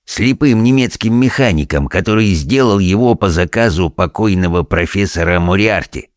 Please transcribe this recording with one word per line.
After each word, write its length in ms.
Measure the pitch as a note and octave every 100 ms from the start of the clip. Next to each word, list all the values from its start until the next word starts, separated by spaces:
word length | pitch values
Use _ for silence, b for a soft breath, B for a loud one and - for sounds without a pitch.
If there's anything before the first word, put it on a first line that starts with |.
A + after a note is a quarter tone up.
слепым 580 | - - A2+ C3 D3+ A2
немецким 520 | A#2 C3+ A#2+ - A2
механиком, 720 | A#2 C3 - B2+ D#2+ C#2+ C#2+ C#2
который 440 | F2+ F2 G#2+ G#2+
сделал 440 | F2 C#2+ C3+ B2+ G2+
его 380 | F#2 G2 B2 A#2
по 120 | G2
заказу 640 | E2 F2+ A2+ A#2 D#2+ F2
покойного 720 | - F2+ - A2 F#2 F2+ F2
профессора 800 | D#2 F2 E2+ G2 G2 F2+ E2 F2
Мориарти. 680 | F2 F#2+ A2 G2 - C2+ -